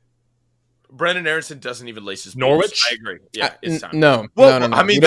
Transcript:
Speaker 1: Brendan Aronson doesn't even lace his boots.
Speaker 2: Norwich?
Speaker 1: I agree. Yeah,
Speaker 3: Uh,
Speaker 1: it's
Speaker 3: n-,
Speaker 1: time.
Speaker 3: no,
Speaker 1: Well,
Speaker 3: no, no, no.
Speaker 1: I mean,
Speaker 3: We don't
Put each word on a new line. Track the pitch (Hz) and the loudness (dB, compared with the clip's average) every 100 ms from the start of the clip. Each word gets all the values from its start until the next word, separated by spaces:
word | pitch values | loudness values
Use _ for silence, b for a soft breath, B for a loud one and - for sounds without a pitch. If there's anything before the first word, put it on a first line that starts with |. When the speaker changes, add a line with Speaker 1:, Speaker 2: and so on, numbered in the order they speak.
| _ _ _ _ _ _ _ _ _ | _ _ _ _ _ _ _ _ _
Speaker 1:
Brendan | 135 170 180 160 | -6 -4 -4 -4
Aronson | 160 156 139 | -4 -6 -14
doesn't | 123 120 123 | -14 -14 -16
even | 110 | -16
lace | 101 95 | -14 -14
his | 95 | -12
boots. | 123 | -2
Speaker 2:
Norwich? | 131 156 202 - 123 | 2 2 0 -2 -2
Speaker 1:
I | |
agree. | 117 110 - _ | -4 -10 -14 _
Yeah, | - 143 | -8 -8
Speaker 3:
Uh, | - | -6
Speaker 1:
it's | - 160 | -8 -8
Speaker 3:
n-, | - | -6
Speaker 1:
time. | 156 | 0
Speaker 3:
no, | 151 123 107 | 2 2 -2
Speaker 1:
Well, | 214 269 131 | 4 6 6
Speaker 3:
no, | 120 | 2
no, | |
no. | 120 | 0
Speaker 1:
I | |
mean, | - | 2
Speaker 3:
We | |
don't | 143 | 4